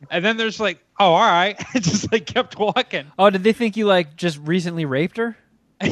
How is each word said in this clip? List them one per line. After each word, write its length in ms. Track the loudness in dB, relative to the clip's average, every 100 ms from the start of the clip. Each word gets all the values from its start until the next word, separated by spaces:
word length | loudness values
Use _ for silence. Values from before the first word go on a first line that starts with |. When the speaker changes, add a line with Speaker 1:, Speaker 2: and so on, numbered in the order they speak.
| -8
Speaker 1:
And 160 | -2 -2
then 120 | -2
there's 220 | -4 -4
like, 240 | -6 -6 _ 2
"Oh, 140 | 4
all 60 | 4
right." 360 | 4 2 0 -4 -6
<laughs> 80 | -4
It 80 |
just, 280 | -2 -2 -2
like, 140 | -4 -2
kept 320 | -4 -4 -4
walking. 540 | -2 -2 -4 -8 -8 2
Speaker 2:
Oh, 120 | 2
did 140 | 4
they 100 | 0
think 240 | 0 -2 0
you, 80 | 2
like, 300 | 2 0 -4
just 220 | -4 -4
recently 460 | -2 -2 -2 -4 -2
raped 320 | -2 -2 -4
her? 200 | -6 -8
Speaker 1:
<laughs> 40 | _ _ _ -6 -4